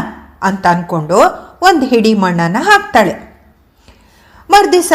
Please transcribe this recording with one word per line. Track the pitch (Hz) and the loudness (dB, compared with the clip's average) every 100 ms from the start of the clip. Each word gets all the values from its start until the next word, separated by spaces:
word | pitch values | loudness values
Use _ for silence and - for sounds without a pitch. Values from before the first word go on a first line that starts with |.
| - - - _ | -2 -12 -20 _
ಅಂತ | 190 190 180 | -6 -2 -2
ಅಂದ್ಕೊಂಡು | 175 170 170 151 196 349 - - _ | -2 -4 -8 -2 0 0 -2 -14 _
ಒಂದು | 370 339 254 | 0 0 0
ಹಿಡಿ | 233 220 | 0 2
ಮಣ್ಣನ್ನು | 214 185 170 170 208 | 0 0 -2 -2 -2
ಹಾಕ್ತಾಳೆ. | 359 403 403 233 185 - - _ _ _ _ _ _ _ _ _ _ _ - | 0 0 2 0 0 -4 -14 _ _ _ _ _ _ _ _ _ _ _ 0
ಮರ್ದಿವ್ಸ | 392 392 359 339 | 2 4 0 2